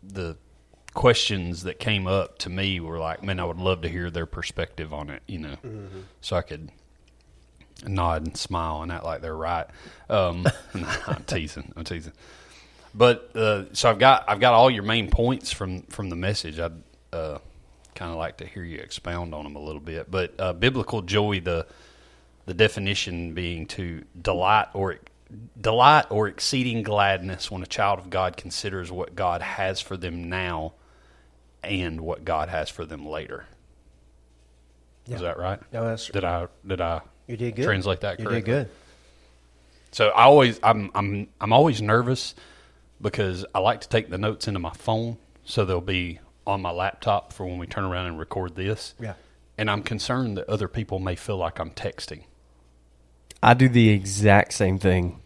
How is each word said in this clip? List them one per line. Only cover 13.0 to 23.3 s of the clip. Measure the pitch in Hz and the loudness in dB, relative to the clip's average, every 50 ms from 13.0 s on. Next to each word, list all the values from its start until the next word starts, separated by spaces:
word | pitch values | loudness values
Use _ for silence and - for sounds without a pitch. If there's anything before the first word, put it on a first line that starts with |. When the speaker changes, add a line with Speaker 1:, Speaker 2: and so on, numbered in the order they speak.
| 120 123 120 117 - - - | 6 6 6 4 -2 -10 -4
Speaker 1:
uh, | 110 110 107 107 101 98 - - | 0 2 2 2 2 -2 -6 -6
so | - - 120 | 2 4 4
I've | 110 98 | 6 8
got, | 123 131 135 - - - | 8 8 8 8 4 0
I've | 104 98 | 2 4
got | 110 127 120 | 6 8 8
all | 113 120 131 | 10 8 8
your | 127 107 95 | 6 2 0
main | 104 110 117 107 90 | 0 0 0 2 2
points | - - 117 120 131 - - - | 2 2 4 2 2 0 -4 -8
from, | - - 104 92 92 87 - - | -6 -6 -6 -6 -6 -8 -10 -14
from | - - 104 95 | -10 -8 -8 -6
the | 87 | -6
message. | 85 90 95 104 - - 82 78 80 | -2 -2 -2 -2 -2 -4 -8 -6 -6
I'd, | 85 85 80 82 71 _ _ _ _ _ | -6 -6 -8 -10 -20 _ _ _ _ _
uh, | - 85 80 78 73 71 - - - - - _ - _ _ - _ | -8 -8 -6 -6 -8 -10 -14 -18 -20 -20 -20 _ -20 _ _ -20 _
kinda | - 92 85 82 | -12 -10 -8 -6
like | 82 82 85 - - | -6 -6 -8 -8 -12
to | 85 | -18
hear | 87 - 98 87 | -16 -14 -12 -12
you | 82 80 - | -12 -12 -12
expound | - - - - - 87 87 87 87 85 78 | -14 -14 -14 -12 -8 -8 -6 -6 -6 -8 -8
on | 76 76 73 | -10 -12 -12
'em | 73 | -12
a | 73 | -12
little | 73 76 78 73 | -12 -10 -12 -12
bit. | 71 82 78 76 - - | -10 -10 -10 -10 -10 -4
But, | 90 95 90 82 - - | -2 -2 -2 -4 -4 -4
uh, | 95 92 87 | -4 -4 -2
biblical | 82 101 123 131 127 107 - - 110 | 2 0 0 0 0 -6 -4 -6 -8
joy, | 92 85 98 104 104 104 101 95 | -6 -2 0 0 2 2 0 -2
the, | 85 92 87 82 80 - - - - - - _ - - _ _ _ _ _ _ _ | -2 -2 -4 -4 -4 -8 -14 -20 -20 -20 -20 _ -20 -20 _ _ _ _ _ _ _
the | - 82 | -12 2
definition | 80 107 104 - - 98 95 101 - - - 90 85 85 85 | 2 2 2 2 0 -4 -2 -2 -2 -4 -4 -6 -6 -6 -6